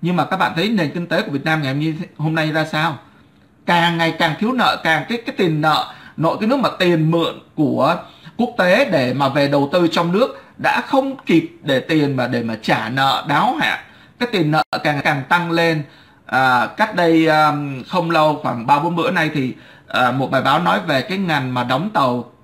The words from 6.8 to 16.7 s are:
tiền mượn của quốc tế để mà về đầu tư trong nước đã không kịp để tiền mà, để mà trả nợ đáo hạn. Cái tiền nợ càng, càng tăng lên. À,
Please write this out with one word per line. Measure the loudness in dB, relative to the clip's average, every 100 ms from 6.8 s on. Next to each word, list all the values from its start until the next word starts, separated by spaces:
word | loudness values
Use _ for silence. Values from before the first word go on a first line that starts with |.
tiền | 2 4 4
mượn | 2 0 -4 -16 -2
của | 0 2 0 0 -4 -20 -20 -4
quốc | -4 0
tế | 2 4 4
để | 2 0
mà | 0 0
về | 2 2
đầu | 2 2
tư | 2 2
trong | 2 0
nước | 2 0 -2 -20 -4
đã | -2 -2
không | 0 0 0 -6 2
kịp | 2 2 -10
để | -2 -2
tiền | 2 0 2 0
mà, | -2
để | -2
mà | -4 -6
trả | -2 -2 -2
nợ | 0 0 0 0
đáo | 0 2 0
hạn. | -2 -4 -8 -20 -20 _
Cái | -4
tiền | 0 2
nợ | 2 0 -2
càng, | -2 0
càng | 0 -2 0
tăng | -2 0
lên. | 0 0 0 -4 -14 -20 _ -4
À, | 0 2 2 0